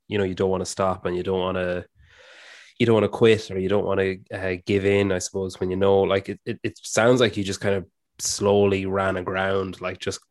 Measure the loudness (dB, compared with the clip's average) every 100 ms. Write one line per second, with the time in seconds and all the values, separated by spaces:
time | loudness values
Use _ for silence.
0 | -6 -2 -2 0 0 0 -4 -2 -2 -2
1 | -4 -4 -2 -2 -2 -2 -4 -4 -8 _
2 | _ -20 -20 -20 -20 -20 -12 0 4 4
3 | 2 4 6 4 0 -4 0 0 0 0
4 | 0 -4 -10 -8 -6 -6 -2 0 2 2
5 | 2 -2 -4 -6 -6 -4 -4 0 4 4
6 | 2 0 -2 -8 -10 -8 -8 -10 -4 2
7 | 4 6 4 0 -6 -4 -2 -2 -4 _
8 | _ -10 -8 -2 2 4 4 0 -2 -2
9 | -2 -2 -4 -4 -2 -2 -4 -8 -10 -8
10 | -8 -8 _